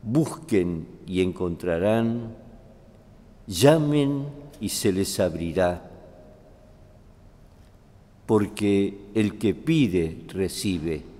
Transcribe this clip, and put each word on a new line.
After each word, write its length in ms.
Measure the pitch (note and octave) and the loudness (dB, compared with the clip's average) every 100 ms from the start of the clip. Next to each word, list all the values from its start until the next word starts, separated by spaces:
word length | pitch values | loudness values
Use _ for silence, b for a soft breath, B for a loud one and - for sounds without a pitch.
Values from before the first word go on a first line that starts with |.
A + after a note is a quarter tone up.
busquen 840 | A2 B2+ D3+ - - G#2+ F2 E2 D#2+ - - | 0 0 0 -2 0 2 2 -2 -8 -16 -4
y 160 | F#2 | 0
encontrarán, 1120 | F#2 F2+ F2+ E2 F2+ E2+ G2 A2 A#2 A#2 A#2 - - - - - - - - - - - - | 0 0 -4 -4 -2 0 2 2 2 -2 -6 -14 -20 -20 -20 -20 -20 -20 -20 -20 -20 -20 -10
llamen 800 | F2+ C3+ D#3+ D3 D3 C#3 C#3+ C#3+ C#3 - - | 4 6 6 4 2 2 -2 -6 -12 -18 -8
y 100 | G#2 | -6
se 220 | - A2 | -2 0
les 280 | F#2 G2 - | 2 0 0
abrirá. 720 | F#2 D#2+ E2+ D#2 F2+ F2 - - - - - - - - - - - - - - - - - - - - - - - - - | -2 0 -4 0 0 0 -10 -20 -20 -20 -20 -20 -20 -20 -20 -20 -20 -20 -20 -20 -20 -20 -20 -20 -20 -20 -20 -20 -20 -20 2
Porque 720 | G#2+ G#2 - G#2 G2+ G2+ G2+ - | 2 2 -2 2 2 2 -4 -6
el 240 | A2 G#2+ G2+ | 0 0 0
que 160 | G#2+ | -2
pide, 680 | F#2 - D#3+ B2 F2+ D#2+ - - | -2 0 2 2 2 -2 -6 -12
recibe. 760 | F#2+ F#2+ - G#2 F2+ D#2+ D#2 - | -4 -4 -2 -2 -2 -2 -6 -8